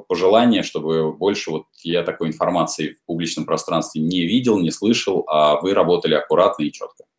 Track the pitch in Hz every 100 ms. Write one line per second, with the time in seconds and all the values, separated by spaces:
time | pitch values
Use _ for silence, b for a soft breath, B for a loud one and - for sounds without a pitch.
0 | - 87 92 110 120 101 85 80 78 80
1 | 78 71 95 101 - 78 - _ 85 87
2 | 82 73 82 78 82 87 82 - 76 -
3 | - 82 82 - 78 80 - 82 78 80
4 | 80 92 85 117 123 104 82 - 104 113
5 | - 92 - 76 76 78 90 98 85 87
6 | 80 76 - 78 95 - 73 - - -
7 | -